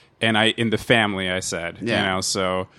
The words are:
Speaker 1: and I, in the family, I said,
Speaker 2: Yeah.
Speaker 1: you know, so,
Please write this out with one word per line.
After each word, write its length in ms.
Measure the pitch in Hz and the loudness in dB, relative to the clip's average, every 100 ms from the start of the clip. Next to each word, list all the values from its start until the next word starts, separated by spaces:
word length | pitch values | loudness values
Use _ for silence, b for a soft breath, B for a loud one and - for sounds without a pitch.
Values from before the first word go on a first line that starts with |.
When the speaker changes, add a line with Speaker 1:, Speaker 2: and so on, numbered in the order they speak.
| b _ | b _
Speaker 1:
and 160 | 113 107 | 2 4
I, 100 | 113 | 2
in 240 | 113 113 | 2 0
the 80 | 104 | -2
family, 500 | - 120 104 95 92 | 2 4 4 0 -2
I 120 | 92 | -4
said, 360 | - 87 85 90 | -4 -6 -6 -6
Speaker 2:
Yeah. 200 | 107 101 | -2 0
Speaker 1:
you 60 | 98 | 0
know, 140 | 95 | -2
so, 460 | - 104 92 92 92 | -2 -2 0 -2 -4